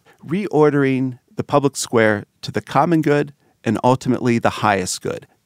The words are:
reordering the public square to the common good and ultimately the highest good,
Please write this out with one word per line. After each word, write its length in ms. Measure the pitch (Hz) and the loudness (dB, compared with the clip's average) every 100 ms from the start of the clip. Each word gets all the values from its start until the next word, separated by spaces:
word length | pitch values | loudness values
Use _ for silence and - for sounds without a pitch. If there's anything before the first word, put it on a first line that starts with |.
| _ _ | _ _
reordering 960 | 123 180 208 147 151 143 135 131 131 123 _ - | -8 -6 -2 2 4 4 0 0 -4 -6 _ -12
the 80 | |
public 320 | - 143 135 - | -2 0 0 -4
square 500 | - 120 110 104 - _ | -2 2 2 2 -4 _
to 80 | - | -10
the 100 | - | -8
common 400 | - 131 165 160 | -2 0 2 2
good 320 | 147 147 143 - _ _ | 2 0 -2 -10 _ _
and 160 | 117 107 | -4 0
ultimately 540 | 123 127 - 120 123 117 | 2 2 0 -2 0 0
the 140 | 104 - | 0 0
highest 400 | 110 98 92 - | 0 0 -2 -6
good, 240 | - - - _ | -8 -8 -12 _